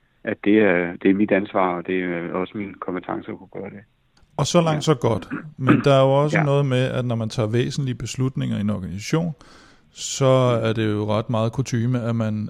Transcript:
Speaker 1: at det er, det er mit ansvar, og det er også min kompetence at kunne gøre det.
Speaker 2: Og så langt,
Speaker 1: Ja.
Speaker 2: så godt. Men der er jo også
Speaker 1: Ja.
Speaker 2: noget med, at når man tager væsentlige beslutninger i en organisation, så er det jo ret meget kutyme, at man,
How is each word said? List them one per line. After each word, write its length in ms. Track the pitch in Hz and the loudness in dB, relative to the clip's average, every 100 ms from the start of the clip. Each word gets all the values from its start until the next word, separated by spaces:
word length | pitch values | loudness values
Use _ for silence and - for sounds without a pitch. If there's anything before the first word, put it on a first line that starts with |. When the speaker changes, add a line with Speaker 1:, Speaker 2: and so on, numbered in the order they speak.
| _ _ | _ _
Speaker 1:
at 140 | - 85 | -8 -4
det 140 | 101 107 | 2 4
er, 340 | 104 87 87 90 | 6 4 0 0
det 80 | 95 | 2
er 40 | 98 | 2
mit 160 | 104 | 2
ansvar, 460 | 98 104 104 92 87 | 0 0 0 0 -2
og 100 | 85 | -4
det 160 | 92 | -4
er 300 | 90 85 85 | -2 -4 -4
også 200 | 85 90 107 | -4 -6 -8
min 160 | 98 95 | -10 -10
kompetence 500 | - 90 90 92 101 | -8 -8 -6 -8 -8
at 60 | 104 | -14
kunne 240 | 95 98 | -14 -14
gøre 80 | 95 | -14
det. 100 | 101 110 _ _ _ _ - | -14 -20 _ _ _ _ -4
Speaker 2:
Og 100 | 143 | 0
så 140 | 175 | 2
langt, 140 | 165 151 147 | 2 0 0
Speaker 1:
Ja. 60 | |
Speaker 2:
så 20 | 147 | 0
godt. 340 | 120 104 - - 156 - | 0 -2 -4 -10 -12 -2
Men 240 | 131 139 | 2 4
der 100 | 143 | 6
er 80 | 135 | 6
jo 100 | 135 139 | 6 4
også 140 | 151 160 | 2 2
Speaker 1:
Ja. 60 | |
Speaker 2:
noget 220 | 147 139 143 | 2 2 2
med, 120 | 127 | 2
at 280 | 131 120 123 | 0 -2 -2
når 100 | 113 | -2
man 140 | 110 | -4
tager 200 | - 107 | -2 0
væsentlige 460 | 117 135 139 135 123 | 0 -2 -2 -4 -4
beslutninger 640 | 117 - 131 143 127 113 | -6 -4 -4 -2 -4 -2
i 40 | |
en 80 | 104 | -2
organisation, 640 | 101 90 90 104 156 170 151 - - - _ _ | -2 -6 -8 -2 -2 -2 -6 -14 -20 -20 _ _
så 680 | - - - 135 131 127 117 | -14 -10 0 4 4 4 2
er 100 | 113 | 0
det 180 | 110 110 | 0 0
jo 140 | 104 107 | 0 0
ret 240 | 107 110 | -2 0
meget 220 | 113 113 | 0 0
kutyme, 500 | 123 123 120 117 127 | -2 -2 0 0 0
at 140 | 117 117 | 0 -2
man, 340 | 110 107 | -2 -4